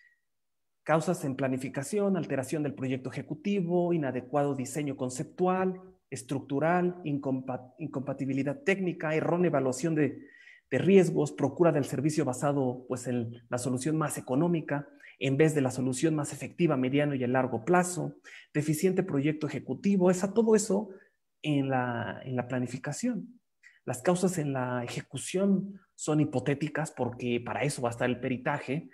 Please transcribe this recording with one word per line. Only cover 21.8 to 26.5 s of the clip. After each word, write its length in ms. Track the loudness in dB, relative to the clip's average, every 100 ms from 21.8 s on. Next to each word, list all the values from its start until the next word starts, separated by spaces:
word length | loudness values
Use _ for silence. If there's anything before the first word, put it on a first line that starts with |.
| 0 -2 -4 -6
en 120 | -6 -4
la 120 | -2
planificación. 920 | -2 -2 -4 -8 -4 -4 -4 -8 -16 _ _ -20 _ -8
Las 160 | -2
causas 360 | 2 2 2 0
en 160 | -2
la 300 | -2 -2 -4
ejecución 960 | -4 -8 -10 -10 -6 0 2 2 0 -10 _
son 280 | -8 0 2
hipotéticas 680 | 2 0 0